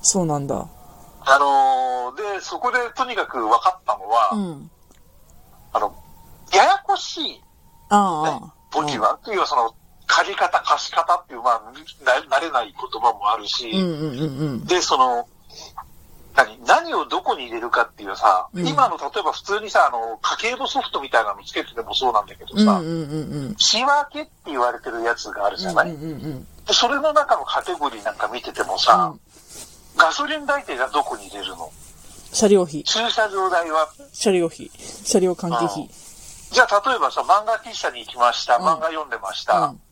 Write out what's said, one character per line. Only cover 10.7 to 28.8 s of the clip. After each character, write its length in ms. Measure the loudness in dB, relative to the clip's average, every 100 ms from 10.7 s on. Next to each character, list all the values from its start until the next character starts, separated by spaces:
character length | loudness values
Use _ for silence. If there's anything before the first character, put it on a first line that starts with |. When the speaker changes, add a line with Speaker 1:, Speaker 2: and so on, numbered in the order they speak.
| 0 0
Speaker 2:
し 40 |
方 240 | -2 2 0
っ 100 | 0
て 60 |
い 20 | -4
う、 60 |
ま 80 | 0
あ、 120 | 0 -2 -20 -20 -6
な-、 320 | 2 2 2 -2
慣 20 |
れ 120 | 0
な 100 | -2
い 100 | -4
言 300 | -8 -10 0
葉 100 | 0
も 180 | 2 0
あ 40 | 0
る 120 | -2
し、 200 | -6 -4
Speaker 1:
う 80 | -2
ん 40 |
う 20 |
ん 40 | -2
う 280 | -2 -6
ん 240 | -4 -6 -4
う 60 | -4 -4
ん。 60 |
Speaker 2:
で、 160 | 0 0
そ 160 | 2 2
の、 300 | 2 2 -6 -14 -20 -20 -18 -18 -18 -20 -20 -20 -6 2
何、 280 | 2 0
何 300 | 2 2 2
を 100 | -4
ど 160 | -2 -4
こ 140 | -2
に 120 | -4 -4
入 80 |
れ 60 | -8
る 80 | -2
か 140 | 0
っ 100 | 0
て 120 | -4
い 40 | -12
う 80 | 0
さ、 320 | 4 4 0
Speaker 1:
う 80 | -4
ん。 60 | -2
Speaker 2:
今 200 | 2 2
の 80 | 0
例 100 | -6 -4
え 40 |
ば 80 | -4
普 100 | -4
通 180 | -4 -4
に 100 | 0
さ、 180 | 2 2
あ 20 |
の、 280 | 2 -8 -6
家 300 | -6 -4 -4
計 40 | -4
簿 120 | -4
ソ 120 | -4
フ 120 | -4
ト 80 | -8
み 100 | 0
た 120 | 0
い 20 |
な 100 | 0
の 80 | -4
つ 100 | -8
け 120 | -8
て 100 | -8
て 80 | -10
も 120 | -6
そ 160 | -2 2
う 20 |
な 100 | 0
ん 40 | -2
だ 100 | -12
け 80 |
ど 120 | -10 2
さ、 140 | 4 4
Speaker 1:
う 40 |
ん 20 | 0
う 20 |
ん 140 | -6
う 140 | -4 -6
ん 300 | -6 -8 -8
う 20 |
ん。 60 | 0
Speaker 2:
仕 240 | 0 2
分 300 | 2 2 0
け 100 | -8
っ 40 | -14
て 60 | _ -10
言 140 | -2
わ 100 | -2
れ 80 | -2
て 100 | -8
る 140 | -6
や 140 | -2 -4
つ 160 | -6
が 140 | -2 -2
あ 40 |
る 60 | -2
じ 100 | -4
ゃ 60 |
な 120 | 0
い？ 60 | 0
Speaker 1:
う 80 | -2
ん 20 |
う 60 | -10
ん 40 |
う 40 |
ん 80 | -8
う 60 | -8
ん。 180 | -10 -12 -16
Speaker 2:
で、 80 | 0
そ 140 | 2 2
れ 80 | 2
の 120 | 2
中 240 | 2 2 0
の 80 |
カ 200 | 0 -4
テ 80 | -4
ゴ 160 | -4 -4
リ 80 | -4
ー 60 |
な 80 | -8
ん 20 |
か 140 | -4 -6
見 120 | -6
て 120 | -10
て 100 | -8
も 160 | -4
さ、 340 | 0